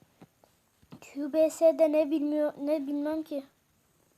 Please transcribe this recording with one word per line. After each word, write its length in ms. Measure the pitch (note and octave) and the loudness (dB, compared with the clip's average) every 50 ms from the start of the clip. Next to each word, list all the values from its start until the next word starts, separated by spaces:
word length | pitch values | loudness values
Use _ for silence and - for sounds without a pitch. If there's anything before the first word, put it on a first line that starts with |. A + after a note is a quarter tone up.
| _ _ _ _ - _ _ _ _ _ _ _ _ _ _ _ _ _ - - | _ _ _ _ -20 _ _ _ _ _ _ _ _ _ _ _ _ _ -20 -20
Q 320 | - - - C#4 D4 C4+ C#4+ | -20 -16 -12 -10 -10 -2 2
B 160 | D#4+ D#4+ D4+ | 2 2 2
S'de 420 | - - E4 D#4+ C#4+ C4+ D#4+ D4+ | 2 4 4 4 4 4 2 4
ne 200 | D4+ D4+ D#4+ C#4 | 4 2 2 0
bilmiyor, 420 | D#4+ C#4+ D4 D4 D4+ D4+ D4 D4 - | 0 -2 -2 -2 0 0 -2 -2 -4
ne 300 | - C#4+ D4 D#4 D#4 C4+ | -6 -4 -2 -2 -2 -2
bilmem 360 | C#4 C#4+ C#4+ C#4+ D4+ D#4+ D#4+ D#4 | -4 -6 -4 -4 -4 -6 -6 -8
ki. 220 | - D4 C#4 C#4 _ _ _ _ _ _ _ _ _ _ _ _ _ _ | -8 -10 -10 -10 _ _ _ _ _ _ _ _ _ _ _ _ _ _